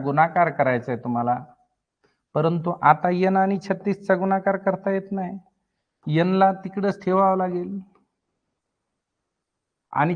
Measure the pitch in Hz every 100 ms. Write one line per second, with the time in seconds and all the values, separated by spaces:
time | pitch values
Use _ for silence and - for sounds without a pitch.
0 | 135 143 165 175 165 143 131 123 120 117
1 | 123 120 120 123 147 _ _ _ _ _
2 | _ _ _ 151 160 170 170 170 143 156
3 | 180 180 185 190 190 196 - 185 208 196
4 | 202 185 190 190 196 196 196 190 196 190
5 | 196 196 180 196 - _ _ _ _ _
6 | - 156 180 190 190 190 190 196 196 196
7 | - 185 196 190 185 180 180 196 190 _
8 | _ _ _ _ _ _ _ _ _ _
9 | _ _ _ _ _ _ _ _ _ -
10 | 156